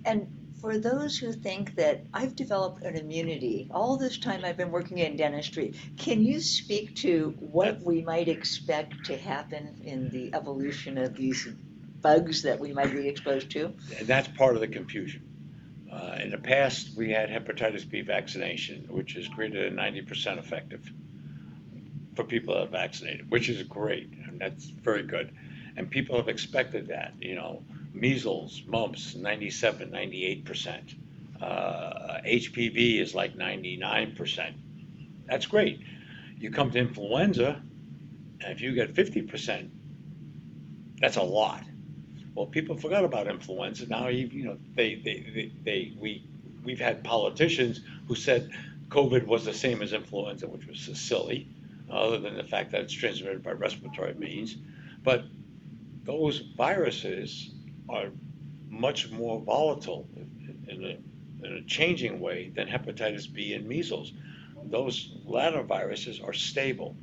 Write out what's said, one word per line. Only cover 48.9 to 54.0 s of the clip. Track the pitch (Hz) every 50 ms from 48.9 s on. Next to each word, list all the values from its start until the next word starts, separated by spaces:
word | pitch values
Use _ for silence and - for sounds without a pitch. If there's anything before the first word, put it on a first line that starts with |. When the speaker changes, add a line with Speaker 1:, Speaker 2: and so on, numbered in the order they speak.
| - 143 139 127 123 123 110
Speaker 2:
was | 107 113 117 110
the | 113 101
same | - - 131 120 107
as | 104 101
influenza, | 101 107 - - 107 101 101 104 98 - - -
which | - 73 -
was | - - - - - - -
silly, | - - 123 95 - - 107 - 143 - - - - - - - - -
other | 98 95 98 113 113 107
than | 95 104 101 101
the | -
fact | - 110 101 98 -
that | - 98
it's | 98 - -
transmitted | - - 113 98 - 92 98 95 92 -
by | 90
respiratory | 90 - 101 107 - - - - - -